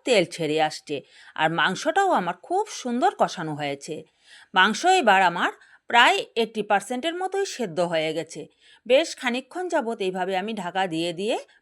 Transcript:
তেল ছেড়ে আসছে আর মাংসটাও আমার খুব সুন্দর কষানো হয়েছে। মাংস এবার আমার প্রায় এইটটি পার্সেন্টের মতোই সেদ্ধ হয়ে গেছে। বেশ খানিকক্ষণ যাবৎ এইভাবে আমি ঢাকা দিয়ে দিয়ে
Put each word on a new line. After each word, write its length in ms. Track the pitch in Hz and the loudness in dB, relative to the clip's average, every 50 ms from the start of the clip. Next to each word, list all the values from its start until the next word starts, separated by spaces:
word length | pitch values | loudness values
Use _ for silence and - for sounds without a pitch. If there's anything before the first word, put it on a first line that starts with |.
| _ | _
তেল 200 | 285 240 196 170 | 2 2 2 2
ছেড়ে 380 | 160 - - 165 147 151 156 156 | 2 -2 -6 -4 -2 0 0 0
আসছে 400 | 156 - - - - 147 131 - _ _ - - - - | 0 -2 -6 -10 -10 -10 -10 -10 _ _ -20 -20 -16 -4
আর 180 | - 156 160 165 | 0 0 0 2
মাংসটাও 580 | 170 151 175 185 - - 302 320 392 403 370 | 2 0 0 0 -2 -4 -2 0 2 2 2
আমার 240 | 311 226 180 170 180 - - | 2 0 0 -2 -6 -8 -8
খুব 240 | - 339 392 427 | -4 -4 -2 -2
সুন্দর 480 | 415 - - - 254 240 247 320 403 415 - | -4 -8 -10 -6 -4 -2 0 0 0 2 2
কষানো 360 | 214 170 - 190 165 156 151 | 0 -2 -2 -6 -8 -8 -6
হয়েছে। 500 | 143 147 143 143 139 - - 156 151 - - _ _ _ _ - - - _ - | -6 -6 -6 -6 -8 -10 -12 -12 -12 -14 -18 _ _ _ _ -20 -20 -20 _ 2
মাংস 320 | 185 185 208 214 - - | 4 4 4 4 2 2
এবার 360 | 359 381 370 277 214 190 190 190 | 4 4 4 6 6 6 6 6
আমার 300 | 175 170 180 240 381 - - - _ _ _ _ | 4 2 0 -2 -4 -4 -8 -16 _ _ _ _
প্রায় 380 | _ - 233 247 311 381 392 - - _ | _ 4 6 6 6 6 2 -2 -4 _
এইটটি 280 | 226 226 220 - 220 208 | -2 -2 -2 -2 -6 0
পার্সেন্টের 520 | - 208 196 196 - 247 254 247 330 330 | 2 0 0 0 -2 -6 -4 -4 -4 -4
মতোই 320 | 359 370 370 392 392 392 | -4 -6 -4 -4 -4 -4
সেদ্ধ 340 | 381 - - 240 180 156 180 | -4 -4 -6 -8 -4 -2 -2
হয়ে 340 | 175 175 170 160 156 160 151 | 0 0 0 0 -2 -2 -4
গেছে। 320 | 165 156 - - 160 - - _ _ _ - - _ _ | -6 -8 -8 -12 -16 -16 -16 _ _ _ -20 -20 _ _
বেশ 300 | 220 247 285 330 330 - | 2 2 2 2 0 -4
খানিকক্ষণ 520 | - 269 247 233 254 254 - - 339 370 349 | -6 -4 -4 -4 -4 -6 -8 -10 -8 -6 -2
যাবৎ 320 | 339 302 233 226 233 226 | -2 -2 -2 -2 -4 -4
এইভাবে 360 | 196 185 180 190 180 185 190 | -4 -4 -2 -2 -4 -2 -2
আমি 180 | 185 196 220 226 | -4 -4 -4 -6
ঢাকা 320 | 202 175 175 170 190 190 | -6 -8 -6 -2 -2 -2
দিয়ে 260 | 185 160 160 170 175 170 | -2 -2 -2 -4 -4 -4
দিয়ে 340 | 160 196 220 294 440 554 - _ _ | -4 -4 -4 -4 -4 -6 -10 _ _